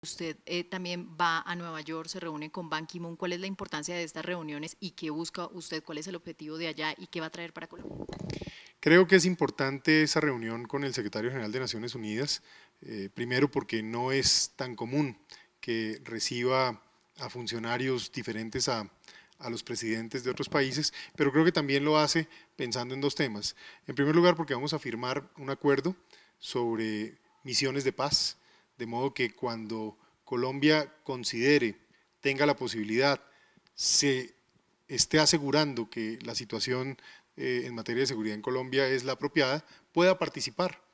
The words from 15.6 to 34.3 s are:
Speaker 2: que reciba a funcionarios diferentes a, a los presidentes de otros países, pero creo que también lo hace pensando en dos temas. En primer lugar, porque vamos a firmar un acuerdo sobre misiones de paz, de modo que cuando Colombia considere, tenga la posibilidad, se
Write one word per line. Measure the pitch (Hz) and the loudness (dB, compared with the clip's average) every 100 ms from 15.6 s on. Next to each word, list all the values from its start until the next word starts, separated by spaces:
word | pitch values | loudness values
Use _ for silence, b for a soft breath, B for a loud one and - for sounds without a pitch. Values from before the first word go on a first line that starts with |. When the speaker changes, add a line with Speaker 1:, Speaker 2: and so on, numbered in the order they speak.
Speaker 2:
que | - 113 110 110 | -4 -2 -2 -6
reciba | - 113 - 123 123 131 127 113 _ _ _ - | -8 -6 -4 -2 2 4 2 -2 _ _ _ -16
a | 123 | -12
funcionarios | 123 113 113 113 123 131 127 107 | -10 -6 -6 -2 -2 0 -2 -4
diferentes | - 113 107 113 127 127 | -8 -6 -6 -4 -2 0
a, | 117 101 _ - B B _ | 0 -4 _ -20 B B _
a | 123 | -8
los | 117 | -8
presidentes | - 117 110 110 113 135 | -6 -6 -2 -2 -4 -6
de | 123 | -4
otros | 123 143 | -4 0
países, | 147 135 131 151 B B - | 0 0 0 -4 B B 2
pero | 143 | 4
creo | 135 | 8
que | 160 | 6
también | 170 143 139 | 6 2 2
lo | 143 151 | 4 4
hace | 147 165 156 B B | 4 2 0 B B
pensando | - 131 120 123 | -6 -4 -2 -4
en | 135 | 0
dos | 139 - | -2 0
temas. | 143 104 107 - B B - | -2 0 -6 -8 B B -10
En | 120 | 0
primer | 143 | 6
lugar, | 160 175 165 | 8 8 6
porque | 160 | 0
vamos | 127 143 | -2 -2
a | 151 | -4
firmar | 131 113 123 135 135 - | -4 -4 -4 -4 -6 -12
un | 135 | -8
acuerdo | 135 143 139 143 190 b b b b | 0 4 4 2 -4 b b b b
sobre | - 127 120 113 110 107 110 - _ _ | -6 -2 0 0 0 -2 -4 -10 _ _
misiones | 135 120 139 135 | -4 0 0 0
de | 131 | 0
paz, | - 139 - - - b b b _ | 0 0 0 -2 -6 b b b _
de | 117 | -8
modo | 117 139 | -4 -4
que | - 123 | -2 -4
cuando | - 123 117 107 110 110 - b b | -2 -6 -4 -6 -6 -8 -12 b b
Colombia | - 123 127 139 147 156 143 - | -6 -2 -2 2 4 4 2 -10
considere, | - 127 117 117 127 147 120 98 _ b b _ | -10 -6 -4 2 6 6 4 -4 _ b b _
tenga | 139 139 147 | -2 2 2
la | 139 | 2
posibilidad, | 123 113 104 113 139 135 - b b b _ | -2 -4 0 4 4 2 -4 b b b _
se | - - - 143 131 123 | -4 2 4 4 2 -2